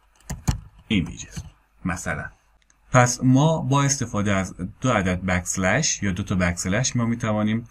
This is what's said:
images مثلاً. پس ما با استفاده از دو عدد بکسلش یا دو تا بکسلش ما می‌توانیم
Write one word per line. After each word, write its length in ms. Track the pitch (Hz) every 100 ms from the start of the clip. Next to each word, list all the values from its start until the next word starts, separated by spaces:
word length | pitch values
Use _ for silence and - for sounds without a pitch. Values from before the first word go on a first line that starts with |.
| _ _ - - - - - - -
images 520 | 92 - - - - - - _ _
مثلاً. 460 | 90 87 90 78 - - _ _ _ _ _
پس 280 | 127 123 -
ما 340 | 127 131 156 160
با 240 | 131 139
استفاده 500 | 143 - 113 104 101
از 220 | 98 92 - 90 -
دو 100 | 131
عدد 300 | 110 92 90
بکسلش 840 | 95 90 87 - 92 117 160 -
یا 100 | 101
دو 100 | 90
تا 120 | 98
بکسلش 600 | 92 90 87 92 104 131 123
ما 80 |
می‌توانیم 640 | 117 117 113 107 107 113 117